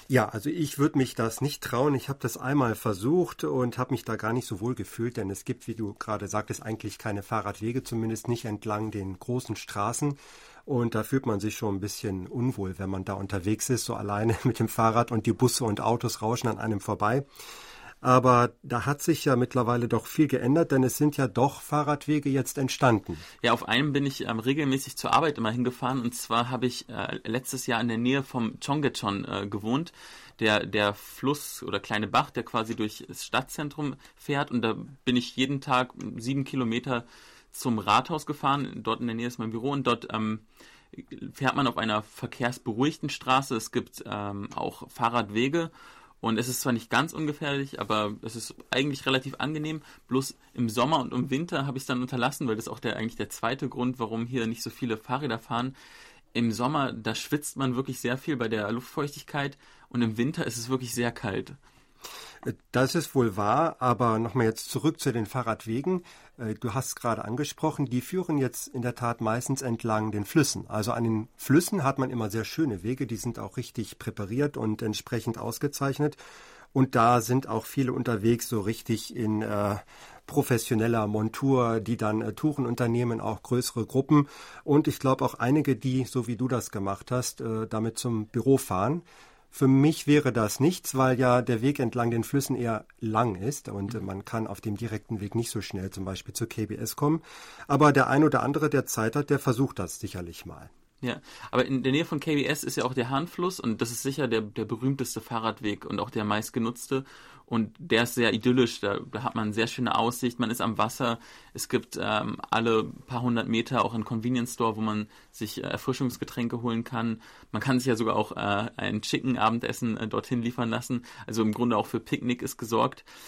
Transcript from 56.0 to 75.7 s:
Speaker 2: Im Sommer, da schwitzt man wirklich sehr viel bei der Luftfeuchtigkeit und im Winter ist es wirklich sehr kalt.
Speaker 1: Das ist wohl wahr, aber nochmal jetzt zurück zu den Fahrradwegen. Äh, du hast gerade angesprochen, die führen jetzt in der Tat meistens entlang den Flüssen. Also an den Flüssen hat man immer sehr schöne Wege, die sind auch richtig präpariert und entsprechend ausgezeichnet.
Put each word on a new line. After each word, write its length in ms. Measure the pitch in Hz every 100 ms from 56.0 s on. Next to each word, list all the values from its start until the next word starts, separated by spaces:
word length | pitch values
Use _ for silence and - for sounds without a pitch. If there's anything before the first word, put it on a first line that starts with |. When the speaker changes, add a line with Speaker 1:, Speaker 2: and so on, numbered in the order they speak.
| - - _
Speaker 2:
Im 180 | - 117
Sommer, 400 | 107 123 151 135
da 220 | - 110
schwitzt 420 | 113 - 147 - -
man 200 | 135 123
wirklich 240 | 131 123
sehr 180 | 120 131
viel 180 | - 139
bei 120 | 113
der 240 | 110 101
Luftfeuchtigkeit 880 | 117 - - 143 - - 147 143 - - - -
und 120 | 123
im 160 | 117 110
Winter 300 | 127 135 160
ist 100 | 117
es 120 | 117
wirklich 260 | 131 123 110
sehr 160 | 120
kalt. 420 | 117 107 104 - - _ _ _ _ - - - - - 101 _
Speaker 1:
Das 220 | 123 131
ist 220 | 175 - 135
wohl 200 | 117 98
wahr, 420 | 104 123 165 -
aber 400 | 127 113 120 110
nochmal 260 | 113 127 113
jetzt 240 | 110 -
zurück 300 | 127 139 156
zu 120 | 147
den 140 | 117 104
Fahrradwegen. 800 | 131 117 107 113 117 170 185 180 - - -
Äh, 160 | 113
du 220 | 110 127 135
hast 200 | 131 -
gerade 300 | 123 107 104
angesprochen, 600 | 127 147 - 156 147 135
die 120 | 123
führen 380 | - 185 180 151
jetzt 300 | 127 - -
in 160 | 131
der 100 | 120
Tat 260 | 120 120 117
meistens 440 | 110 117 - 135
entlang 480 | 127 113 117 107 107
den 120 | 104
Flüssen. 460 | 104 160 143 - 92
Also 220 | 107 107
an 120 | 120
den 240 | 117 110 110 _
Flüssen 480 | - 139 180 202
hat 140 | 135 135
man 140 | 131
immer 180 | 120 110
sehr 160 | 110 110
schöne 380 | - 160 98
Wege, 240 | 98 131 131
die 100 | 113
sind 220 | 123 110
auch 180 | 104 -
richtig 400 | 120 - 104 -
präpariert 580 | - - 101 120 147 -
und 280 | 113 107
entsprechend 560 | 113 107 - 117 - 110
ausgezeichnet. 760 | 107 - -